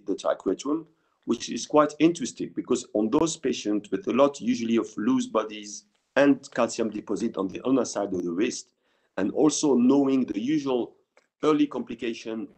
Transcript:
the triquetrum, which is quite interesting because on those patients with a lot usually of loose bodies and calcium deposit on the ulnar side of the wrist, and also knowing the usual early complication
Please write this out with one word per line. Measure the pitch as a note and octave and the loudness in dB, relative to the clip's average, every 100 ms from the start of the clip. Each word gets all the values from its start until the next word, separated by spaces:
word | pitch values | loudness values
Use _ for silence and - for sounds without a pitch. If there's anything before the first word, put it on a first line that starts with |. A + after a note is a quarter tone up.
| - | -2
the | |
triquetrum, | F#2 - - - F#2 C3+ D#3+ D#3+ _ _ _ - | -4 -2 -2 -2 -4 -4 -6 -8 _ _ _ -4
which | A#2 - | -4 -4
is | A#2+ - | -8 0
quite | D3 D3 - | 2 2 4
interesting | D#3+ E3+ - - - - | 2 2 -6 -6 -8 -6
because | - B2 - | -2 -2 -2
on | G#2+ A2 | -2 2
those | C#3+ E3 - | 2 0 -2
patients | C3 B2 G#2 G#2 - | -4 -2 -2 -4 -2
with | F#2+ - | -6 0
a | |
lot | A#2 C#3 C#3+ | 2 2 2
usually | G#2 A#2+ A2+ A#2 | -2 -2 0 0
of | G#2+ - | -2 -2
loose | G#2+ C3 A#2 | 0 0 0
bodies | A2 G#2+ G#2+ G#2 G2+ - _ _ - | -2 -2 -6 -14 -16 -20 _ _ 4
and | C#3+ C3 - | 6 4 0
calcium | - A#2 - A2 | -2 0 0 -4
deposit | G#2 G#2+ G2 A2 - | -4 -4 -2 -2 -2
on | F#2+ | -4
the | F#2 A#2+ | -4 0
ulnar | C3 A2 | 0 0
side | A2 G2+ | -2 -4
of | F#2 | -4
the | F2 | -4
wrist, | E2+ B2 - - _ _ _ _ - | -2 -2 -4 -12 _ _ _ _ -4
and | F#2+ | -2
also | - D3 C#3+ D3+ | 2 2 2 2
knowing | B2 B2 C#3 C3+ C3+ A#2+ | 4 6 6 4 2 0
the | G2+ | -2
usual | A#2+ D#3 C#3 B2 A2 - _ _ _ _ | -2 -2 0 -2 -4 -10 _ _ _ _
early | D3+ D3+ C#3+ | 2 2 2
complication | C3 A#2 A#2 A#2 A2+ A2+ A2 G2 | -2 -8 -8 -6 -6 -8 -8 -8